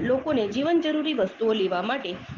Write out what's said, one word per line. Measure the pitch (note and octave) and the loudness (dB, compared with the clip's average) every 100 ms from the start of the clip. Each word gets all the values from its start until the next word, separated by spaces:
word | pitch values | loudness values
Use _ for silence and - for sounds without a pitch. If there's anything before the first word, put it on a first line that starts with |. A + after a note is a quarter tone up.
| A#3+ | 0
લોકોને | C4 D4+ C4+ G#3 | 0 2 0 0
જીવન | A3 D4 E4+ | 0 2 2
જરૂરી | D#4 D4+ D4+ B3+ | 2 0 0 0
વસ્તુઓ | F#3 - A3 | 0 0 0
લેવા | A3 F#3+ F3+ | 2 2 0
માટે | G#3 C4+ F#3 F#3 - | -2 -4 -6 -10 -12